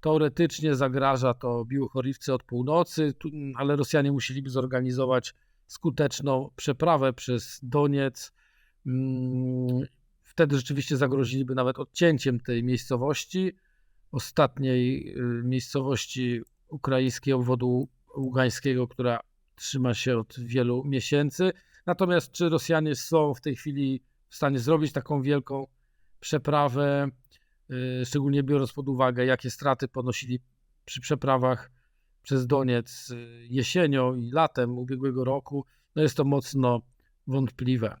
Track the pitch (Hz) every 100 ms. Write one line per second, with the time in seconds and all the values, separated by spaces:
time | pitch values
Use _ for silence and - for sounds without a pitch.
0 | 156 156 139 127 170 - 151 135 135 131
1 | 135 135 127 120 123 120 117 135 131 135
2 | 127 135 - 131 - 123 127 160 175 -
3 | 151 - - 151 139 123 139 143 139 156
4 | 143 139 - 131 135 127 127 127 127 123
5 | 131 127 - _ _ _ _ - 170 123
6 | 143 - 143 131 135 - - 135 165 156
7 | 135 123 - 123 - - 123 143 147 139
8 | 135 - - _ _ _ _ _ 131 127
9 | 131 131 127 127 127 127 127 123 135 _
10 | _ _ _ - 156 139 127 143 135 139
11 | 135 135 120 131 127 131 127 131 139 -
12 | 170 147 135 123 - 120 123 123 - 123
13 | 131 143 - 185 185 180 _ _ _ _
14 | _ 139 - - 135 - 135 127 123 135
15 | - - 123 120 120 127 - 143 131 127
16 | - 131 123 120 - _ _ 151 - 131
17 | 131 - - 131 123 127 123 123 - _
18 | _ 143 131 127 127 - 143 127 123 -
19 | 123 117 - _ _ _ - 135 123 110
20 | 131 120 110 - 117 127 123 123 139 135
21 | - 147 147 - 185 - _ _ - 175
22 | 185 175 - - 175 160 - 165 156 139
23 | - 160 147 131 156 135 151 139 139 135
24 | _ _ _ - 147 135 120 160 151 139
25 | 131 147 135 143 123 139 135 _ _ _
26 | _ - - 151 139 147 143 123 143 139
27 | 143 131 _ _ _ _ _ 127 127 127
28 | 123 147 139 139 135 143 135 - 135 127
29 | 131 123 127 127 127 - 143 135 127 -
30 | 127 120 - 123 _ _ _ _ - -
31 | - 143 135 131 127 120 - _ _ _
32 | _ _ - 139 127 139 131 120 113 -
33 | - 120 117 117 120 127 120 185 160 139
34 | 127 127 117 139 156 - 120 123 127 131
35 | 135 127 127 139 - 143 - _ _ -
36 | 156 - 139 139 127 139 127 117 - _
37 | _ _ - 135 131 - 127 127 107 -